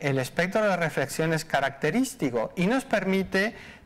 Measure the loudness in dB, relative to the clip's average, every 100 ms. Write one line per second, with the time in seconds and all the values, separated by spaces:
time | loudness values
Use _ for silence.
0 | 0 0 0 0 0 2 2 2 0 0
1 | -2 0 0 0 0 0 0 0 0 2
2 | 0 -2 -2 0 -2 0 0 0 0 0
3 | 2 0 0 0 0 -2 -16 -14